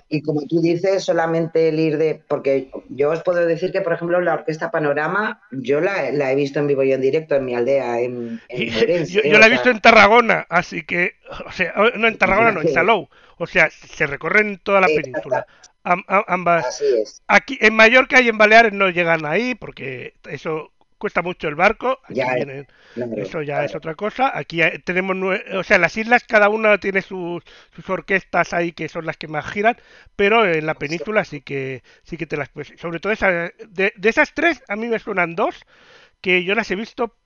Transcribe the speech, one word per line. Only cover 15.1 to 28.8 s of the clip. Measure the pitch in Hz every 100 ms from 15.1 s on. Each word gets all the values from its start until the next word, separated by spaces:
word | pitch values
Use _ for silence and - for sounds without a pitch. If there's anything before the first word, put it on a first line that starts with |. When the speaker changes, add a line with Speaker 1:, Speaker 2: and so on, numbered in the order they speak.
| 143 143 123 - _ - _
Speaker 2:
Am-, | 196 180 -
am-, | 196 208
ambas. | 180 175 170 -
Speaker 1:
Así | - 143 131
es. | - - -
Speaker 2:
Aquí, | 202 - 269
en | 214
Mallorca | 220 220 254 262 269
y | 240
en | 214
Baleares | 214 220 226
no | 202 196
llegan | 175 170 165
ahí, | 151 175 247
porque | 247 143 - 135 127 120 _ -
eso | 139 175 156 147 _ _ -
cuesta | 202 -
mucho | 170 175 170
el |
barco, | 147 190 220 247 262
aquí | -
Speaker 1:
Ya, | - 127
Speaker 2:
vienen, | 127 139 135 139 _ _
Speaker 1:
claro, | - 120 110
Speaker 2:
eso | 196 170
ya | 143
Speaker 1:
claro. | 143 147
Speaker 2:
es | 160
otra | 156
cosa. | 156 208 - 262 202
Aquí | 147 165
hay, | 160 160
tenemos | - 180 190
nue-, | 190 190 190 -
o | 185
sea, | 170 196
las | 170 -
islas, | 220 240
cada | - 220 208
una | 220 220 202
tiene | 202 190
sus, | 180 185 175 - - - _
sus | - 170
orquestas | 180 156 190 - 180 165
ahí, | 175 175
que | 165